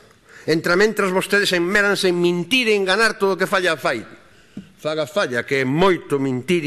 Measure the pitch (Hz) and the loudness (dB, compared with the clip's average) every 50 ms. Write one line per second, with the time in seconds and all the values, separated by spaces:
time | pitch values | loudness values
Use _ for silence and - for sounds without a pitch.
0 | - - - _ _ - - - - 143 160 165 - 175 175 190 208 226 214 208 | -20 -20 -20 _ _ -20 -20 -8 -2 -2 0 0 2 2 2 4 2 2 2 0
1 | 202 185 180 190 - - 202 202 190 - 185 175 170 180 208 208 202 202 190 - | -2 0 0 -2 -2 0 0 0 0 0 0 0 0 0 0 2 2 2 0 0
2 | 196 180 175 175 175 175 175 175 165 170 262 262 240 220 208 202 190 185 185 214 | 0 0 2 2 2 0 0 -2 -2 0 0 0 2 2 2 2 2 0 2 2
3 | 226 214 - - 202 196 185 170 185 160 202 190 180 170 160 - - 165 135 110 | 2 0 0 0 0 0 0 0 -2 -2 0 0 0 0 -2 0 -2 -4 -4 -4
4 | 92 - - - - - - - - _ _ - - - _ _ - 151 156 156 | -8 -12 -18 -20 -20 -20 -20 -20 -20 _ _ -20 -20 -20 _ _ -8 -4 -4 -4
5 | 151 135 - 202 185 139 123 120 113 - 143 135 131 127 139 165 190 196 175 - | -4 -4 -2 -2 -2 0 -2 -4 -2 -2 -2 0 0 0 2 2 4 4 2 0
6 | - - 143 139 135 135 127 123 117 - 175 170 147 | -2 -2 -2 -2 0 -2 -2 -4 -2 0 0 0 0